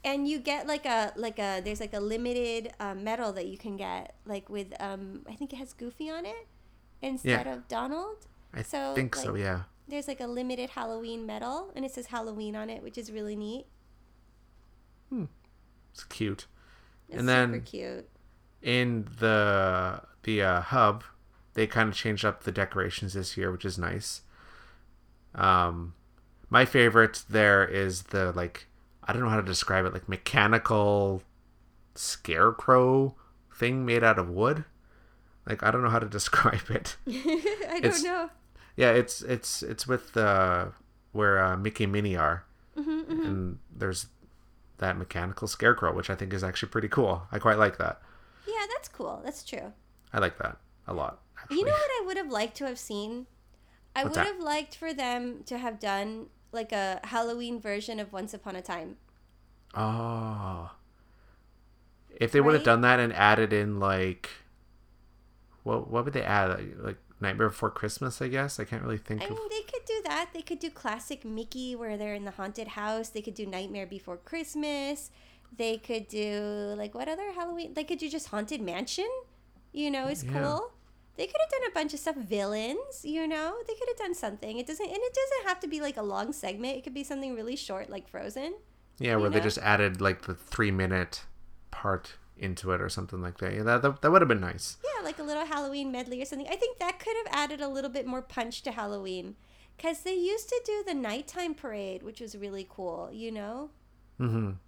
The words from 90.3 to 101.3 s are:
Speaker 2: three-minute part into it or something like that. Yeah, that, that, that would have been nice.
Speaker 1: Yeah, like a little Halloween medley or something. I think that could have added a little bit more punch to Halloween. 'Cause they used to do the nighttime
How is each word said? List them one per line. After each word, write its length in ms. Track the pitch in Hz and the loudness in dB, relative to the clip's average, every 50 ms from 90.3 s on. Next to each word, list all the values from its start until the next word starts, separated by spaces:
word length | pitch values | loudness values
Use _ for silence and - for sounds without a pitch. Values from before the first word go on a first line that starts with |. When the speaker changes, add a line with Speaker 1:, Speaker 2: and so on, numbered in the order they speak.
| 90 | -8
Speaker 2:
three-minute 880 | - - - - - 110 104 95 95 92 92 95 92 90 - - - - - - - - - - - - - | -8 -8 -8 0 2 2 2 4 2 2 2 2 2 0 -2 -6 -12 -12 -12 -14 -14 -16 -16 -16 -18 -16 -14
part 440 | - - - 101 95 92 - - - - - - - | -12 -4 -2 -2 -2 -2 -4 -12 -18 -20 -20 -20 -12
into 360 | - - 95 90 - - 95 | -6 -6 -4 -4 -4 -2 -2
it 80 | 92 90 | 0 0
or 80 | 95 92 | 0 -2
something 340 | - - 95 - - 92 | -4 -6 -6 -6 -6 -6
like 160 | 90 87 90 - | -6 -8 -6 -4
that. 140 | 95 92 101 | -4 -4 -2
Yeah, 80 | 104 | 0
that, 200 | 107 113 120 120 | 4 4 4 6
that, 200 | 120 143 139 - | 4 2 2 4
that 80 | - 151 | 4 8
would 120 | 170 190 | 8 8
have 60 | 175 131 | 8 8
been 120 | 117 101 | 4 2
nice. 360 | 92 87 85 85 - - - - | 2 -4 -4 -6 -8 -10 -10 -6
Speaker 1:
Yeah, 220 | - 587 587 453 359 | -6 -4 -4 -4 -6
like 160 | 311 302 - | -6 -6 -6
a 20 | |
little 240 | 302 294 294 302 330 | -6 -6 -4 -4 -4
Halloween 460 | 311 311 285 285 277 277 285 277 269 | -4 -4 -4 -4 -4 -4 -4 -4 -4
medley 280 | 254 247 247 240 254 247 | -6 -6 -6 -8 -8 -8
or 40 | 269 | -8
something. 240 | 285 302 269 285 - | -8 -8 -8 -6 -6
I 80 | 381 | -2
think 220 | 381 480 466 480 - | -2 -2 -4 -2 -4
that 180 | 359 349 381 370 | -4 -4 -4 -4
could 160 | - 440 453 453 440 | -6 -4 -4 -4 -4
have 80 | - | -2
added 280 | - 285 294 285 302 277 | -2 -2 -2 -2 -4 -6
a 80 | 294 277 | -6 -4
little 220 | 269 277 262 277 | -4 -4 -4 -4
bit 160 | 240 277 254 | -4 -4 -4
more 160 | 254 247 254 | -4 -6 -6
punch 400 | 254 - - 254 233 233 240 - | -8 -8 -6 -6 -6 -6 -6 -8
to 100 | - 269 | -8 -8
Halloween. 640 | 220 233 214 202 208 202 190 190 185 180 175 190 208 - - - - - - - - - | -6 -6 -6 -6 -6 -6 -6 -6 -8 -8 -8 -10 -14 -16 -20 -20 -20 -20 -20 -20 -16 -6
'Cause 240 | - 330 330 320 | -4 -4 -4 -4
they 120 | - 370 381 | -4 -2 -2
used 340 | 370 349 370 415 453 440 - | 0 0 0 0 -2 -2 -2
to 120 | 494 480 494 | -4 -2 -2
do 180 | - 415 415 403 | -2 -4 -4 -2
the 100 | 392 330 | -2 -4
nighttime 600 | 277 254 214 208 262 294 - | -2 -2 -4 -4 -6 -8 -8